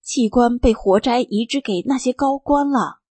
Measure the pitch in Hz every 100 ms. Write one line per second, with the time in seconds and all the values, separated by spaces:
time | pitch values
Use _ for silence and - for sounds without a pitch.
0 | - - 220 247 240 240 254 220 196 196
1 | 262 247 - 202 233 277 - 180 226 269
2 | 254 247 277 277 - 285 285 269 160 -
3 | _